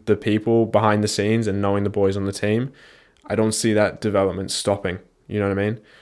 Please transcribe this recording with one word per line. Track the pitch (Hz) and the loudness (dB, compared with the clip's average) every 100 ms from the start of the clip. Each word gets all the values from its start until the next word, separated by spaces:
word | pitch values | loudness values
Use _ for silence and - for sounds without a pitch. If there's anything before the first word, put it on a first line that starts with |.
| - | -2
the | 101 | 0
people | 107 107 117 117 110 | 0 0 2 2 4
behind | 107 107 107 | 2 2 2
the | 104 | 0
scenes | - 104 113 107 | 0 0 0 0
and | 98 | -2
knowing | 101 101 | 0 0
the | 101 | -2
boys | 101 98 98 | 0 0 0
on | 98 | -4
the | |
team, | - 104 110 131 - - - _ _ - | -4 0 0 -2 -10 -20 -20 _ _ -6
I | 107 | 0
don't | 110 | 0
see | 107 113 | 2 2
that | 104 101 - | 2 2 0
development | 107 98 98 90 95 | -2 2 0 -2 -6
stopping, | - - 98 95 92 - _ - | -4 -2 -2 -2 -6 -12 _ -8
you | 104 | -2
know | 101 | -2
what | 98 | 0
I | 104 | -2
mean? | 113 - - | -4 -12 -20